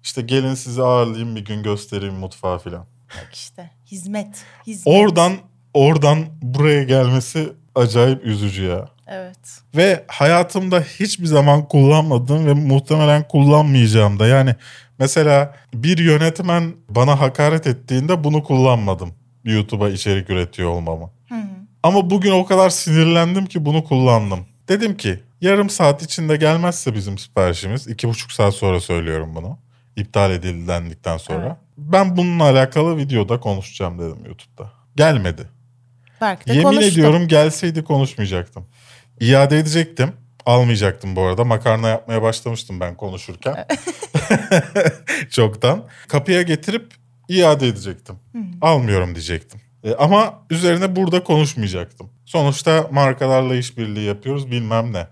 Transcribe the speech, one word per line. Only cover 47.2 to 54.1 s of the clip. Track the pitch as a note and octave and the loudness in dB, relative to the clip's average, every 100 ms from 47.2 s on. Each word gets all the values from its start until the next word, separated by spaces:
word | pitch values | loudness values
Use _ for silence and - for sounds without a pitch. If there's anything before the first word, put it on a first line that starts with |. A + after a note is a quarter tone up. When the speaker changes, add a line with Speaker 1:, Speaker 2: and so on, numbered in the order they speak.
| - | -4
Speaker 1:
iade | F3+ E3+ D3 B2+ | 2 4 4 0
edecektim. | G2 G2 F2 - F#2+ _ | -4 -10 -14 -18 -20 _
Speaker 2:
Hı | A#3+ | -14
hı. | F#3+ F3 | -12 -2
Speaker 1:
"Almıyorum." | D#3+ D3+ A#2 G2 F2+ E2 | 0 0 0 -2 -2 -8
diyecektim. | D#2+ E2+ _ - _ _ | -8 -10 _ -20 _ _
E, | G#2+ A#2 | -8 -2
ama | D3 G3+ A3 - _ | 2 2 2 -4 _
üzerine | E3 F3 E3 F#3+ F#3 | -2 0 0 -2 -2
burada | F#3 F3+ | 0 -2
konuşmayacaktım. | F3+ D#3 D3 B2+ G#2 F#2 E2+ _ - _ _ | 0 0 0 -2 -6 -6 -10 _ -20 _ _
Sonuçta | - C#3+ C#3 - D#3+ D#3 | -2 0 0 0 0 0
markalarla | C#3 C#3 B2+ C3 C3 B2+ B2+ | 0 0 0 0 0 0 -4
işbirliği | B2 - A2 G#2 | -6 -8 -8 -6
yapıyoruz | G#2 | -6